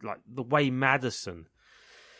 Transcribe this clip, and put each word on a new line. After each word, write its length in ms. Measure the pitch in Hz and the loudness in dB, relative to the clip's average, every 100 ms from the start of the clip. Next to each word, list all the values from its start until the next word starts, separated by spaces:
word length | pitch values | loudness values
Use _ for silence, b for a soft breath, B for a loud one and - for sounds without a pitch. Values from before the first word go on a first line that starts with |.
like, 160 | 107 - 107 | -10 -10 -10
the 140 | 127 | -10
way 280 | 120 147 139 | 0 2 2
Maddison, 760 | 127 135 135 127 - 98 85 80 _ b b b b b | 2 2 2 0 -4 -8 -10 -14 _ b b b b b